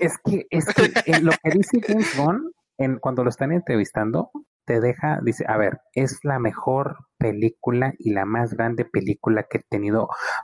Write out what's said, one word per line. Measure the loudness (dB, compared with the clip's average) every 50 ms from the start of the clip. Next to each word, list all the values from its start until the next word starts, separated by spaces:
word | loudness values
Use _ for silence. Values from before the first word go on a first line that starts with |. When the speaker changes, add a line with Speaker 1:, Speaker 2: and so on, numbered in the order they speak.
| -2
Speaker 1:
Es | -2 -2 -2 -2
que, | -2 0 0 -2 -2
es | -2 -2 0
que, | 2 4 4 4 4 4 0 2
eh, | 2 2 4
lo | 4 4 2 2
que | 0 0
dice | 2 2 2 2 0 0
Speaker 2:
<laughs> | 0
Speaker 1:
James | 0 0 0 0 0 0
Gunn, | 0 2 2 0 0 -4 -8 -12 _ _ _ _ -2
en, | -2 -2 -2 -2
cuando | -4 -2 -2 0 0
lo | 0
están | 0 0 -2 0
entrevistando, | 0 0 0 0 0 0 0 0 -2 -2 -2 0 0 -2 -2 -4 _ -16 -16 _ _ _ _
te | 0 0 2
deja, | 2 2 0 0 -2 -2 -2 0 0
dice, | -2 -2 -2 -2 -2
"A | 0
ver, | 2 2 0 -2 -4 _ _ _
es | 0 0 0 -2 -4
la | -2 -2 -2 0
mejor | 0 -2 -4 -2 -2 -2 0 0 -2 -4 -6 -12 -18 _ _ _
película | -2 -2 0 2 0 0 0 _ -2 0 0 2 0 0 -2 -4
y | -2 0
la | 0 0 0
más | 0 0 0 0 -2 -2
grande | -2 -2 -2 0 -2 -4
película | -2 -2 -2 -2 -2 -4 -2 0 0 0 0 0 -2
que | -6 -6
he | -4 _
tenido | -4 -4 0 0 0 0 0 -2 -6 -8 -6 -6 -6 -8